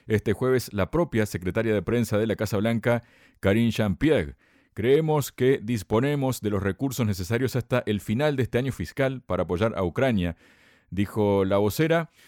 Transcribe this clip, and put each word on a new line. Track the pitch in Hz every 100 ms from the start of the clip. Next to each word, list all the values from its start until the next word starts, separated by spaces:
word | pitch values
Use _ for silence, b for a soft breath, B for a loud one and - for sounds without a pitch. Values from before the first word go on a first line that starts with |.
| -
este | 107 -
jueves | 101 127 127 -
la | 101 92
propia | 156 170 117 104
secretaria | 95 90 104 113
de | 104
prensa | 90 117 113 104
de | 113
la | 95
Casa | 107 104
Blanca, | 110 117 120 117 b b b b
Karine | 95 107 117
Jean-Pierre. | 107 107 87 151 139 76 - b b b
"Creemos | - 110 143 156 151 131
que | - 123 135
disponemos | 104 120 92 110 139 147 131 123
de | 107
los | 101
recursos | 95 92 139 127 113
necesarios | 95 90 117 127 127
hasta | - 127 -
el | 104
final | - 110 151 135
de |
este | 113 117
año | -
fiscal | - 85 - 135 131
para | - 90
apoyar | 85 87 113 98
a | 90
Ucrania", | 98 135 107 87 82 b b b b b
dijo | 90 101 110 101 98 95
la | 101
vocera. | 104 - 160 165 160 b